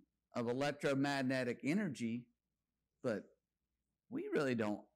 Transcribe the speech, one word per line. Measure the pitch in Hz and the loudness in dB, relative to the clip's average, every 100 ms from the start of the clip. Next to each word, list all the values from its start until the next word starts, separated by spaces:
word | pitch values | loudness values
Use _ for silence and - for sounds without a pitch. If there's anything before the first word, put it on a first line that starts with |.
| - _ _ | -16 _ _
of | 120 117 | -4 -2
electromagnetic | 127 143 143 151 135 139 139 127 131 123 113 | 0 -2 0 0 2 2 2 2 0 0 -2
energy, | 127 190 190 117 117 120 - _ _ _ _ _ _ _ | 0 0 0 -2 -4 -4 -8 _ _ _ _ _ _ _
but | 131 101 - _ _ _ _ _ _ _ - | -2 -2 -4 _ _ _ _ _ _ _ -10
we | 269 415 | -8 -2
really | 339 135 120 | 0 2 2
don't | 104 104 - | 2 -2 -6